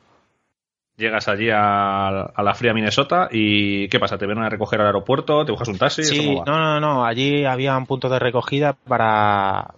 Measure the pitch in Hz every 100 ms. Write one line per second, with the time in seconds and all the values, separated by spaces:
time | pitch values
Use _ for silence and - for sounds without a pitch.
0 | _ _ _ _ _ _ _ _ _ -
1 | 110 110 107 101 113 107 104 101 101 98
2 | 98 98 98 - 101 95 120 113 107 117
3 | 143 175 185 113 107 104 101 101 98 123
4 | 101 98 101 107 110 107 107 110 104 101
5 | - 135 - 151 151 - 117 95 135 -
6 | 156 147 147 139 143 156 156 151 151 135
7 | 117 117 139 143 139 127 135 131 127 131
8 | 127 127 123 120 - 139 147 135 - 120
9 | 113 107 104 101 98 95 -